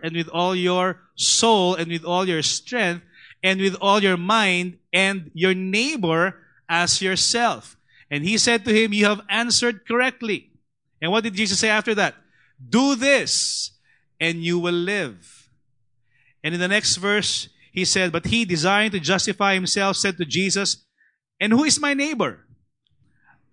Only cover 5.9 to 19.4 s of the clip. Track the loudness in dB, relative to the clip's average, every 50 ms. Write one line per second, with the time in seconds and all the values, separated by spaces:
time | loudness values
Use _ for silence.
5.9 | -2 -4 -2 0 0 2 0 0 -2 -8 _ _ _ _ _ _ 0 0 0 0
6.9 | 0 0 0 -2 -2 0 0 0 0 0 0 0 -2 -2 -8 -18 -20 _ _ _
7.9 | _ _ -14 _ -6 -4 -2 -2 0 0 2 2 2 2 2 2 2 2 2 2
8.9 | 2 2 4 2 2 0 -4 -4 -2 -2 0 0 0 0 0 0 -2 -4 _ -4
9.9 | 0 0 0 0 -2 -6 -6 -4 -4 -4 -6 _ _ _ _ _ _ _ _ _
10.9 | _ _ -4 0 0 0 0 -2 -2 -2 -2 0 0 0 0 2 0 0 0 0
11.9 | 0 0 0 0 -2 -6 _ _ _ _ _ _ _ _ -12 0 2 2 4 4
12.9 | 2 2 2 2 2 2 2 0 -2 -2 -2 -2 -4 -6 -8 -10 -12 _ _ _
13.9 | _ _ _ _ _ _ -4 -4 -2 -2 -2 -2 -2 0 0 0 -2 -2 -2 -2
14.9 | -2 -4 -4 -6 -8 -14 -20 -20 -20 -20 _ _ _ _ _ _ _ _ _ _
15.9 | _ _ _ _ _ _ _ _ _ _ _ -6 -4 -2 -2 0 0 0 0 0
16.9 | -2 -2 0 0 0 0 0 -2 -4 -4 -6 -10 _ _ _ _ _ -4 -2 0
17.9 | 0 0 0 0 -2 -2 -2 0 0 0 0 0 -2 0 0 2 2 2 0 0
18.9 | -2 -4 -2 0 0 0 0 -2 -2 0